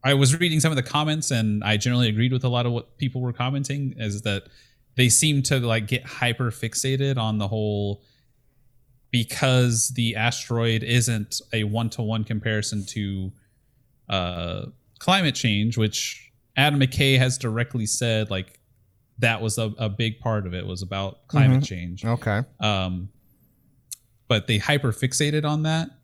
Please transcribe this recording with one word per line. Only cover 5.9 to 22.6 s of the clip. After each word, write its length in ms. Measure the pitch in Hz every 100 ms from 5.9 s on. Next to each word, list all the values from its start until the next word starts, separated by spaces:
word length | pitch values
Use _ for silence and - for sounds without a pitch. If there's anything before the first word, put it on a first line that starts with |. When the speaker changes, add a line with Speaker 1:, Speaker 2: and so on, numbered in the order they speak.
| 123 -
Speaker 1:
hyper 460 | - 123 117 123
fixated 640 | - 117 - 135 131 139 131
on 200 | 110 107
the 80 | 101
whole, 560 | 110 107 104 101 101 _ _ _ _ _ _ _ _ _ _ _
because 760 | 123 113 - 135 127 123 113 -
the 260 | 123 117 110
asteroid 680 | 117 - - 117 117 113
isn't 580 | 120 120 120 117 101 - -
a 120 | 113
one-to-one 600 | 107 107 117 - 110 113
comparison 600 | 107 110 113 107 101 107 95
to, 460 | - 101 98 95 - _ _ _ _ _ _ _
uh, 560 | 98 87 87 85 - - - _ _
climate 360 | - 190 165 131
change, 400 | 117 104 107 117
which 540 | 110 - - - - _ _ -
Adam 240 | 143 143
McKay 380 | 131 - 139 131
has 200 | 127 127
directly 480 | 123 110 120 120 107
said, 420 | - 120 110 107
like, 300 | 95 92 - _ _ _ _ _ -
that 220 | 117 113
was 160 | 110 104
a, 160 | 110 107
a 100 | 110
big 300 | 98 113 110
part 260 | 120 107 92
of 80 |
it, 120 | 90 95
was 140 | 90
about 440 | 95 98 98 - _
climate 300 | 147 135 131
Speaker 2:
Mm-hmm. 20 |
Speaker 1:
change. 420 | 139 90 87 90 113
Speaker 2:
Okay. 360 | 120 - 104 123
Speaker 1:
Um, 500 | _